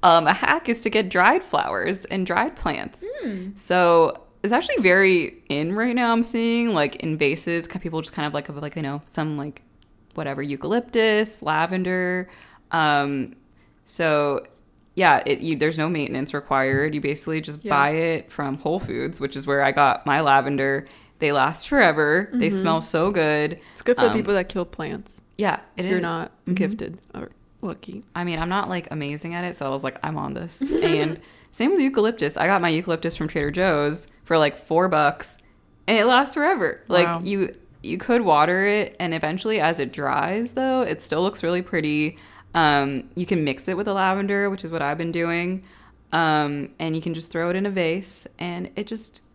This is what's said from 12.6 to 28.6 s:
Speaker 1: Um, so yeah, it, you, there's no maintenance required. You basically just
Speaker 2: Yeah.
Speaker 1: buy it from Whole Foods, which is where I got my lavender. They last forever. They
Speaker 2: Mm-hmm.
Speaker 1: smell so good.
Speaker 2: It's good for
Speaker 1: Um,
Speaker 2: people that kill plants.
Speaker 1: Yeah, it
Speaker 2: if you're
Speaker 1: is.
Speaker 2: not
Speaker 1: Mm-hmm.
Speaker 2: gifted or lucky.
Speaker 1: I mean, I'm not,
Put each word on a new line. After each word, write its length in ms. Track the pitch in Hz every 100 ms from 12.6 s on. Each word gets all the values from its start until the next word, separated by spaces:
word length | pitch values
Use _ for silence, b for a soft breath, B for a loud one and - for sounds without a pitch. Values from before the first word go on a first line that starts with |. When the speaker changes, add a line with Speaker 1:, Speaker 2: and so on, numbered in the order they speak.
| _
Speaker 1:
Um, 640 | 170 156 147 143 139 131 - _ _ b _
so 600 | - - 165 151 147 139 - _ _ _ _
yeah, 280 | - 180 143 -
it, 140 | 143
you, 160 | 165 147
there's 200 | 151 160
no 140 | 156
maintenance 420 | 170 139 139 143
required. 640 | 147 - 139 135 135 151
You 80 | 151
basically 400 | 143 151 - 160
just 200 | 156 147
Speaker 2:
Yeah. 80 | 202
Speaker 1:
buy 200 | 143 143
it 420 | 156 165 160 -
from 240 | - 143 135
Whole 220 | 151 175
Foods, 420 | - 117 139 175
which 160 | 139 139
is 100 | 139
where 160 | 139
I 80 | 139
got 360 | 135 139 - -
my 160 | 139
lavender. 640 | 156 139 135 143 135 139 143 B B _
They 140 | 156
last 360 | 143 135 156 -
forever. 640 | 285 196 151 151 165 208
They 160 | 247 214
Speaker 2:
Mm-hmm. 80 | 196
Speaker 1:
smell 240 | 185 160
so 300 | 160 165 175
good. 480 | 196 156 151 151 170 B
Speaker 2:
It's 80 | -
good 140 | - 247
for 100 | 240
Speaker 1:
Um, 80 |
Speaker 2:
people 180 | 220 202
that 160 | 202 180
kill 160 | 196
plants. 560 | 175 - 156 - - - _ -
Speaker 1:
Yeah, 240 | 202 - - -
it 80 |
Speaker 2:
if 40 | 180
you're 80 | 185
Speaker 1:
is. 40 |
Speaker 2:
not 280 | 175 165 170 _ -
Speaker 1:
Mm-hmm. 80 |
Speaker 2:
gifted 440 | 185 190 214 - 165 _
or 140 | - - _ _ _
lucky. 440 | 202 - - 196 -
Speaker 1:
I 100 | -
mean, 140 | 175 165
I'm 100 | 165
not, 220 | 190